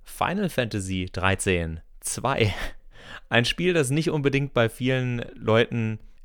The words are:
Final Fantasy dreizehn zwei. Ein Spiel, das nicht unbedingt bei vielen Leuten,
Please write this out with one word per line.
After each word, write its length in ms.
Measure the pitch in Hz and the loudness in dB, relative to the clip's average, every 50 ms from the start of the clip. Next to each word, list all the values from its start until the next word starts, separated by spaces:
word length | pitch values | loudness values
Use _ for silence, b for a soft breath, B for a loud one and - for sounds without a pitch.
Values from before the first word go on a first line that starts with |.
| - | -16
Final 460 | - - - - - 170 202 208 165 | -12 -4 -2 -2 -2 0 -2 -2 -2
Fantasy 600 | - - 123 107 113 104 95 92 95 92 90 90 | -2 -2 -2 -2 -2 -4 -4 -2 -2 -4 -4 -4
dreizehn 720 | - 92 87 95 98 95 - 101 92 87 85 80 80 80 - - - - | -4 0 2 2 2 2 2 2 2 2 0 -2 -6 -8 -12 -16 -18 -12
zwei. 540 | - - - - - 123 139 - 117 98 - - - - - - - - B B B B B B B | -8 -8 -8 -4 -2 -2 2 2 2 2 2 -2 -6 -8 -8 -12 -18 -20 B B B B B B B
Ein 160 | - - 117 120 | 2 2 2 2
Spiel, 300 | - - - 170 180 180 | 2 0 0 0 2 2
das 160 | 165 139 123 | 2 2 2
nicht 200 | 139 160 156 165 | 2 0 0 0
unbedingt 440 | - 151 135 139 131 139 143 139 - | 0 2 2 2 2 2 0 0 2
bei 160 | 127 117 113 | 2 2 2
vielen 560 | - - 127 127 131 131 127 123 123 120 - - - | 2 -2 0 0 0 0 0 -2 -2 -4 -6 -8 -10
Leuten, 640 | - - 110 107 113 117 - 120 117 110 110 110 110 - - - - - | -4 0 4 4 4 4 2 0 -2 -2 -2 -4 -6 -10 -16 -20 -12 -4